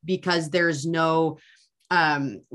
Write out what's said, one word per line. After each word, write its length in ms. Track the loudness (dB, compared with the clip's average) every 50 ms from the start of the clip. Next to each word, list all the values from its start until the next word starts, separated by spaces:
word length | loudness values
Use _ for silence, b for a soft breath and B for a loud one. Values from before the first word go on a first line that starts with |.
| -6
because 440 | -4 -4 -2 0 0 0 0 0 0
there's 340 | 0 0 2 2 0 -2 -4
no, 540 | -2 0 0 2 2 2 2 2 0 -2 b b b b b b b _ _ _ _
um, 480 | 0 2 2 2 2 0 -2 -4 -6 -10 -14 _ -10